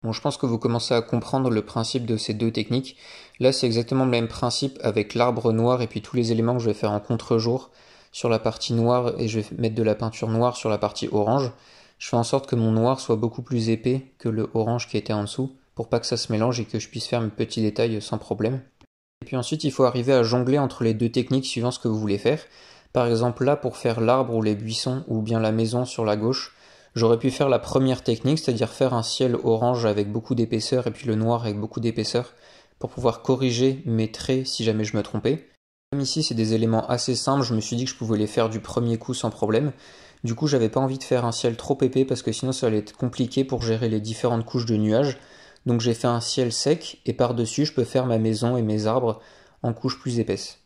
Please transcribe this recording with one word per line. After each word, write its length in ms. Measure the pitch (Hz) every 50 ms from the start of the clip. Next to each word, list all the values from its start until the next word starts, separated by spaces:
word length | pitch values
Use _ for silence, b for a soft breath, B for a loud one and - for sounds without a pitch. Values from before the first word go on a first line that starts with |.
| -
Bon, 100 | 113 110
je 80 | -
pense 160 | - 147 139 -
que 80 | -
vous 140 | 127 117 113
commencez 340 | - 120 117 117 - - 127
à 80 | 117
comprendre 480 | 113 - - 120 107 - - 135 131 127
le 140 | 120 107 104
principe 420 | - - 120 113 113 - 131 123
de 120 | 110 117 107
ces 180 | - - 110
deux 160 | 107 117 113
techniques. 460 | 113 - 107 - 117 127 131 - - B B B B B B B B B
Là, 120 | - 127
c'est 140 | 135 - -
exactement 400 | 123 110 117 117 - 139 131 131
le 60 | 131
même 160 | 123 117 117 113
principe 500 | - - - 123 113 - - 113 - -
avec 340 | - 117 107 113 104 104 -
l'arbre 360 | 113 120 123 123 117 117 120
noir 300 | 113 113 113 120 127 127
et 60 | 120 110
puis 160 | - 123 107
tous 120 | - -
les 160 | 123 120 113
éléments 220 | 117 110 113 117 123
que 80 | 127
je 60 | 113 117
vais 80 | 104
faire 160 | - - 107
en 80 | 104 104
contre-jour 720 | 104 - 120 113 - - 127 113 110 117 120 131 - - B B B B B B B B
sur 180 | B - - 120
la 80 | 117 110
partie 360 | - 117 110 - - - 120
noire, 400 | 113 113 117 123 123 123 120 110 -
et 100 | 120 113
je 120 | 110 113
vais 60 | 104 - - -
mettre 180 | 120 113 113
de 80 | 117 113
la 120 | 107 107
peinture 340 | - 120 113 - - - 110
noire 260 | 110 113 117 123 120
sur 140 | - - 113
la 80 | 107 104
partie 320 | - 104 - - - 117
orange. 400 | - 104 104 104 117 139 139 123 117 B B B B B B B B B
Je 120 | - -
fais 60 | -
en 80 | 120 117
sorte 240 | - - 139 131 -
que 80 | -
mon 160 | 120 113 113
noir 280 | 110 110 113 123 131 131
soit 160 | - - 117
beaucoup 260 | 110 113 117 - -
plus 280 | 123 - 131 120 110 113
épais 440 | 113 113 - 123 127 135 131 - _ _
que 100 | - 120
le 200 | 110 107 107 - -
orange 340 | 113 110 117 117 120 - -
qui 100 | - 107
était 160 | 101 - 110
en 100 | 107 104
dessous, 320 | 104 - - 131 131 b b b b b
pour 160 | - 117 -
pas 100 | - 120
que 60 | -
ça 120 | - - 113
se 140 | - -
mélange 280 | 113 107 113 123 123 120
et 60 | 113
que 140 | - - 110
je 100 | - -
puisse 180 | - 120 - -
faire 140 | - 120
mes 80 | 113 107
petits 320 | - - 110 110 - -
détails 400 | 110 107 104 - 117 117 113 107
sans 180 | 101 - - 110
problème. 420 | - - 110 101 107 110 131 131 127 - _ _ - _ _ _ _ _ _ _ -
Et 20 |
puis 100 | - -
ensuite, 280 | 127 120 - - 156 -
il 80 | 147
faut 120 | 131 - 135
arriver 300 | 123 117 127 120 123 139
à 80 | 127
jongler 380 | 117 110 120 123 123 123 131 147
entre 240 | 143 123 - - 123
les 100 | 113 113
deux 160 | 107 117 117
techniques 360 | 117 131 120 - 131 135 131
suivant 260 | - - 120 113 123
ce 80 | 120 -
que 80 | - 120
vous 120 | 110 110
voulez 200 | 107 107 98 101
faire. 200 | - 113 139 156 - B B B B B B B B B _
Par 140 | 127 123 120
exemple, 360 | 117 113 117 123 117 - 131
là, 120 | 131 143
pour 220 | 147 - 127 113 -
faire 220 | - 123 113 113
l'arbre 360 | 117 110 123 131 131 120 117
ou 80 | 113 110
les 120 | 107 107
buissons 480 | 101 110 110 113 - - 131 127 135 - -
ou 140 | 117 110
bien 180 | 110 110 117 113
la 120 | 110 110
maison 340 | 110 113 113 110 117 123 127
sur 200 | 127 - - 117
la 100 | 107 104
gauche, 400 | 107 107 113 131 131 - - B B B B B B B B B
j'aurais 260 | 117 113 113 117 117
pu 120 | - 135
faire 180 | 127 - 151 139
la 100 | 127 113
première 440 | - - - 135 135 131 131 127 -
technique, 360 | - 117 113 - 127 147 156
c'est-à-dire 300 | - - 123 110 117 107
faire 240 | - - 135 131 123
un 100 | 117 113
ciel 320 | - - - 131 127 120 117 -
orange 420 | - 113 110 117 120 127 120 117
avec 260 | 110 104 104 104 101
beaucoup 240 | 104 117 113 - 135
d'épaisseur 500 | 117 113 113 - 110 107 - - 127 123 120
et 40 |
puis 160 | 113 - - 123
le 80 | 110
noir 260 | 107 110 113 117 117
avec 180 | 117 113 104 104
beaucoup 200 | 104 107 - -
d'épaisseur 540 | 113 117 110 - 107 - - 117 123 - - B B B B B B B B B
pour 120 | - 120
pouvoir 320 | - - 123 120 113 - -
corriger 580 | - 131 123 135 131 120 113 127 135 131 135 -
mes 260 | - 113 110 110 110
traits 340 | - - - - 131 131 131
si 180 | 131 - - 113
jamais 200 | 110 110 107 107
je 120 | 104 -
me 60 | 110
trompais. 460 | 101 - - 107 - 117 139 160 - b b b _ _ _ _ _ _
Comme 100 | - 143
ici, 200 | 139 131 - 160
c'est 140 | 151 - 120
des 180 | 113 113 110 113
éléments 340 | 110 113 113 113 110 110 -
assez 280 | 127 120 - - 127
simples, 280 | 113 - - 135 139 135
je 120 | 117 123
me 60 | 110
suis 140 | 107 - -
dit 100 | 117 127
que 60 | 131
je 40 | -
pouvais 220 | - 120 110 113 104
les 100 | 107 107
faire 220 | - - 117 110
du 100 | 110 113
premier 380 | - - - - 120 117 117 110
coup 160 | - - 127
sans 160 | - - 117
problème. 420 | 104 - - 104 107 113 143 151 131 B B B B B B B B B -
Du 120 | 117 113
coup, 120 | 113 - 151
j'avais 220 | 139 131 113 110
pas 100 | - 131
envie 180 | 131 131 131 135
de 60 | -
faire 220 | - 127 127 120
un 60 | 117
ciel 240 | 117 - - 123 117
trop 220 | 113 - - 143 135
épais 220 | - 127 131 131 135
parce 200 | 135 131 120 -
que 80 | -
sinon 200 | 113 - - 127
ça 160 | 131 - - 120
allait 120 | 110 107
être 180 | 104 - - -
compliqué 460 | - 123 120 - 131 120 - - 135
pour 180 | 131 135 120
gérer 260 | 117 117 110 113 120 113
les 140 | 110 107
différentes 440 | 104 110 113 - - 123 120 117 113
couches 200 | - - 127 117
de 100 | 113 117
nuages. 420 | 107 107 107 107 113 139 143 127 B B B B B B B B B B
Donc 160 | 127 120 117
j'ai 120 | 113 123 113
fait 140 | - - 127
un 140 | 120 117
ciel 300 | 117 - - - 131 120
sec 500 | 110 - - 139 151 - - - - _ _
et 80 | - 127
par-dessus, 520 | - 127 117 120 117 117 110 - - 147
je 80 | 147 -
peux 100 | - 120
faire 220 | 113 - 131 127
ma 120 | 127 117 113
maison 400 | 110 113 110 107 123 120 123 127
et 40 |
mes 260 | 113 107 107 107 107 110
arbres 320 | 113 127 123 113 107 B B B B B B B B B -
en 100 | 120 113
couches 260 | - - 131 - -
plus 200 | - 131 120 117
épaisses. 400 | 110 - 98 101 - - - _ _